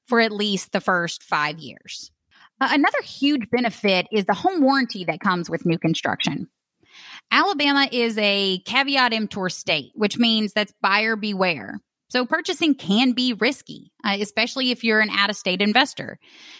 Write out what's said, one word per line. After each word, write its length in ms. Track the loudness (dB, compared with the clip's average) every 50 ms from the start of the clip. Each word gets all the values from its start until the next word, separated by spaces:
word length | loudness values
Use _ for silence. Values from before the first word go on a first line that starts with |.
| _
for 120 | 0 2 2
at 140 | 2 2 0
least 400 | -2 -2 0 0 -2 -2 -2 -4
the 80 | -4
first 420 | 0 0 0 0 0 -2 -6 -8 -6
five 380 | -4 -2 -2 0 -2 -4 -8
years. 500 | -12 -16 -18 -18 _ -16 -14 -14 -14 -16 _ _ _ _ _ _ -20 -14 _ -4
Uh, 100 | -2 0 2
another 300 | 2 2 2 2 0 -6
huge 460 | -6 -6 -2 0 0 0 0 -2 -2 -2
benefit 560 | 0 0 -2 -2 0 0 2 2 2 2 0
is 140 | 0 -2 2
the 100 | 0 0
home 280 | 0 0 0 2 4 4
warranty 420 | 4 4 4 2 0 -4 -8 -6
that 160 | -6 -4 -2
comes 280 | 0 0 0 0 -2 -4
with 180 | -4 -2 0
new 120 | 0 0 2
construction. 680 | 2 0 0 0 -2 -4 -2 -2 -2 -4 -4 -6 -8 -12 _ _ _ _ _ _ _ _ -20 -20 -20 -20 -20 -14 _ 0
Alabama 580 | 2 2 4 2 2 2 2 2 4 4 2 2 2
is 260 | 0 0 0 0 2
a 400 | 2 2 2 2 2 0 0 -2
caveat 520 | -4 -2 0 0 0 2 2 2 2 2 0
emptor 360 | -2 -4 -4 -6 -4 -4 -4
state, 440 | -4 -4 -2 -2 -2 -2 -2 -6 -4
which 240 | 0 0 0 2 2
means 340 | 2 2 2 2 0 0 -2
that's 200 | -2 -4 -4 -6 _ -2
buyer 320 | 2 2 2 2 0 -2
beware. 640 | -2 -4 -4 -2 0 0 0 0 -2 -6 -10 -12 -14 _ _ _ _ _ -4
So 160 | -2 -2 -2
purchasing 500 | 0 -2 -2 -2 -2 -2 0 2 2 2
can 340 | 0 0 0 2 4 4 4
be 220 | 2 0 0 -2 0
risky, 580 | 0 0 0 0 -2 -6 -10 -18 -20 -20 _ _ _ -4
uh, 140 | -4 -2 -2
especially 500 | -2 -4 -2 -2 -2 -2 -2 -2 -2 -2
if 140 | -2 0 0
you're 160 | 2 2 2
an 100 | 2 2
out-of-state 500 | 0 0 0 0 0 -2 -2 -2 0 0
investor. 600 | 2 2 4 4 2 2 -2 -8 -10 -12 -12 -14 _ _ -20 -20 -20 -20 -20